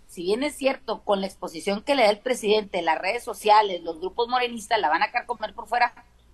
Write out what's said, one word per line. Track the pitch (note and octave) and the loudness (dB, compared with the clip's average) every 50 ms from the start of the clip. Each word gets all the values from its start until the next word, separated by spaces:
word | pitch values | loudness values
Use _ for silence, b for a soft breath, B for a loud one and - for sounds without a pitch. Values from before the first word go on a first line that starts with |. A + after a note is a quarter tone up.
| - - | -20 -18
si | - - E3+ | -14 -8 -2
bien | F3+ G#3 B3 C#4 | -2 0 0 0
es | D4 C#4+ | -2 -4
cierto, | - C4+ C4 C4 - - - G#3 G3+ - | -2 0 0 0 -2 -4 -6 -8 -4 -2
con | - G3+ G3 | 0 0 0
la | G3 G3 | 0 -4
exposición | - - - E3+ E3 D#3+ D#3 G3 G3 G#3 - | -8 -8 -12 -12 -10 -6 -4 -2 -2 -2 0
que | - C#4+ | 0 2
le | C4+ A#3 | 4 4
da | G3+ | 4
el | G#3+ G#3 | 4 2
presidente, | - B3+ B3 A#3 - G3+ G#3+ G#3+ G#3+ G3 - F#3 | 0 -2 -2 0 2 2 2 2 2 -2 -4 -4
las | E3 E3 D#3+ D#3+ | 0 0 0 0
redes | - F#3 A3 A#3+ - | 0 -4 -4 -4 -6
sociales, | A#3+ G#3+ - - G#3 G#3 G#3+ G#3+ G3+ F#3 F3 E3+ | -10 -10 -2 2 6 6 6 6 4 0 -4 -6
los | E3+ E3 D#3 | -8 -8 -6
grupos | F3 F#3 - - A#3+ A#3 | -6 -6 -2 -2 -2 0
morenistas | B3 B3+ B3 A#3+ A#3+ A#3 G3 - A#3 G#3+ | 0 0 0 -2 -4 -6 -4 -2 0 0
la | F3+ D3+ | 2 2
van | D#3 E3+ G3+ | 2 2 0
a | G#3+ | 0
carcomer | - A#3+ - - A#3+ A3 A3 A3 - | -2 -4 -6 -6 -8 -8 -8 -10 -10
por | - G#3+ - | -10 -8 -4
fuera, | A3+ A#3+ A#3+ A#3+ - - - _ _ _ _ _ | 0 0 0 0 -2 -4 -20 _ _ _ _ _